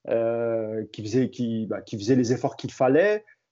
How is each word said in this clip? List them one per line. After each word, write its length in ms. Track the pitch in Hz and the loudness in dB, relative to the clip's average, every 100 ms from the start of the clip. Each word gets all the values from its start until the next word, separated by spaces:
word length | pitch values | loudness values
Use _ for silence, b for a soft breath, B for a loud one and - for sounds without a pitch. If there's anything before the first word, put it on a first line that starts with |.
| - | -2
euh, 760 | 117 113 117 117 113 107 110 107 | 0 0 0 -2 -2 -4 -6 -8
qui 100 | - | -10
faisait, 260 | 107 120 127 | -2 0 0
qui, 380 | - 117 113 107 | -2 -4 -2 -4
bah, 160 | 101 | -6
qui 160 | - 110 | -8 -4
faisait 160 | 101 | 2
les 180 | 131 117 | 2 2
efforts 240 | 123 131 - | 0 -2 -6
qu'il 140 | 135 | -8
fallait, 540 | - 131 143 202 214 b b _ | 0 4 4 4 0 b b _